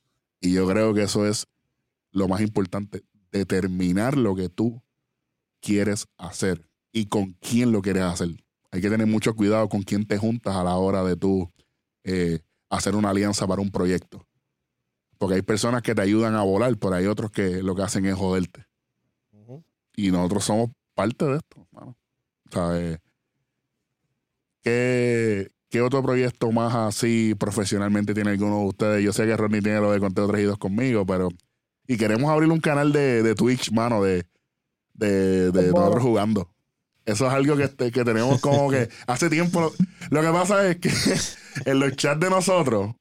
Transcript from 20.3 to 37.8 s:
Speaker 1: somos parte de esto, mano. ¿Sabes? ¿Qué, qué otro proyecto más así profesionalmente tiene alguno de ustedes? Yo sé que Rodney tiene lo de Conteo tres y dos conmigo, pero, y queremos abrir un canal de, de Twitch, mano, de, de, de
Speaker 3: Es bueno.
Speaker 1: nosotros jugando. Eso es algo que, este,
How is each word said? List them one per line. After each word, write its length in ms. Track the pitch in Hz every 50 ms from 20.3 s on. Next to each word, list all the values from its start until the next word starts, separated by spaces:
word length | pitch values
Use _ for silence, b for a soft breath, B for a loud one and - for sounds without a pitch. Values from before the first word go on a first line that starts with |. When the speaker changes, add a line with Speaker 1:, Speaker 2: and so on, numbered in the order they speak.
| 101 101 104
Speaker 1:
somos 260 | - 104 110 120 117 - _ _ _ _
parte 320 | - 98 107 - - 170
de 100 | 143 131
esto, 300 | 160 - _ _ - 87 _ _
mano. 220 | - - - 123 - _ _ _ _ _ _ _ _ _ _
¿Sabes? 480 | - 95 87 85 87 85 87 85 82 80 - _ _ _ _ _ _ _ _ _ _ _ _ _ _ _ _ _ _ _ _ _ _ _ _ _ _ _ _ _ _ _ -
¿Qué, 920 | 117 117 120 123 127 127 123 123 123 120 117 113 113 104 98 98 - - _ _ _
qué 140 | - 117 120
otro 200 | 123 131 135 131
proyecto 480 | 131 127 127 127 123 120 - 123 117 113
más 220 | 117 117 117 123
así 600 | 117 113 107 104 - - 117 117 113 113 110 107 101
profesionalmente 760 | - 104 98 117 101 92 107 101 101 104 104 104 104 101 104
tiene 160 | 107 104 104
alguno 300 | 101 98 104 104 104 104
de 60 | 101
ustedes? 380 | 98 95 - 110 107 107 104 101
Yo 80 | 101 90
sé 140 | - 110
que 100 | 110 113
Rodney 240 | 104 107 104 107 107
tiene 200 | 98 107 107 107
lo 120 | 104 104 104
de 80 | 101
Conteo 260 | 98 98 92 101 101
tres 140 | 101 101 104
y 40 | 104
dos 120 | 101 101
conmigo, 480 | 101 - 95 98 113 127 135 120 107 98
pero, 240 | 92 95 90 92 90 87 90 _ _ _ _ _ _ _ _ _
y 120 | - 127 101
queremos 320 | 113 107 107 113 139 151
abrir 200 | 156 156 160 160
un 100 | 165 160
canal 320 | - 160 147 143 147 147 143
de, 300 | 147 143 135 123 113 110
de 120 | 113 107
Twitch, 380 | - 117 120 127 123 - - 107
mano, 300 | 113 113 120 120 104 98
de, 220 | 95 92 90 87 - _ _ _ _ _ _ _ _ _ _ _ _ _ -
de, 500 | 110 104 98 98 95 95 95 92 92 92
de 100 | 90 92 90
Speaker 3:
Es 60 | 90 -
bueno. 140 | 92 -
Speaker 1:
nosotros 180 | 101 107 120 123
jugando. 440 | 127 113 104 101 110 110 95 87 - _ _ _ _ _ _ _ _ _ _ _
Eso 200 | 110 104 117 135
es 60 | 127 135
algo 240 | 135 139 147 151
que, 80 | 139 139
este, 260 | 131 - -